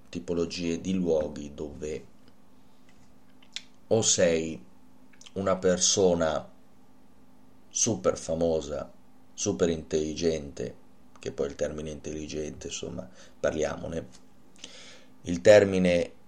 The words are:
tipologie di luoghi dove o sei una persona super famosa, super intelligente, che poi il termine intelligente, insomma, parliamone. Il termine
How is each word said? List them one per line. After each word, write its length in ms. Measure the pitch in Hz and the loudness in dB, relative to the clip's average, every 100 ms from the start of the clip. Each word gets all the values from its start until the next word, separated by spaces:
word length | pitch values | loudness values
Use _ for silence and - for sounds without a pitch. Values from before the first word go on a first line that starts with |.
| - | -14
tipologie 680 | 85 90 85 85 90 85 82 | -10 -4 -2 -2 -2 -2 -2
di 140 | 92 | -2
luoghi 600 | 95 87 80 76 73 71 | -2 2 0 0 -6 -12
dove 500 | 71 76 73 76 76 - - - - - - - - - - - - - - - - - - - | -10 -12 -10 -10 -10 -12 -20 -20 -20 -20 -20 -20 -20 -20 -20 -20 -20 -20 -20 -18 -16 -18 -14 0
o 160 | 113 | 2
sei 600 | 104 - 90 82 80 - - - - - - - - | 4 4 4 4 0 -6 -14 -20 -20 -20 -20 -20 -12
una 220 | 95 98 92 | -4 0 2
persona 960 | 92 90 - - 92 85 80 76 - - - - - - - - - - - - - | 2 2 2 4 4 4 2 -2 -6 -16 -20 -20 -20 -20 -20 -20 -20 -20 -20 -20 -10
super 480 | - - 92 85 - | -2 0 0 0 -2
famosa, 760 | - 82 85 80 71 71 - - - - - | -2 0 2 0 -2 -8 -8 -14 -20 -20 -18
super 380 | - 104 92 87 | -6 -2 0 0
intelligente, 1040 | 80 76 78 78 76 82 80 71 67 58 - - - - - | 0 -2 -2 -2 -2 0 0 -4 -8 -10 -10 -20 -20 -20 -14
che 140 | - | -10
poi 140 | - 71 | -6 -6
il 60 | |
termine 360 | 71 73 76 78 | -4 -6 -6 -10
intelligente, 760 | 73 78 76 73 76 76 - - | -10 -10 -10 -8 -8 -8 -10 -12
insomma, 420 | - - - - - - - | -10 -10 -10 -12 -16 -20 -6
parliamone. 680 | 76 76 73 - - 80 - - - - - - - - - - - - | -4 -2 -2 -4 -8 -8 -10 -14 -20 -20 -20 -20 -20 -20 -20 -20 -20 -12
Il 180 | - 87 | -6 4
termine 720 | 104 104 98 95 90 87 - - | 10 10 10 4 4 4 0 -6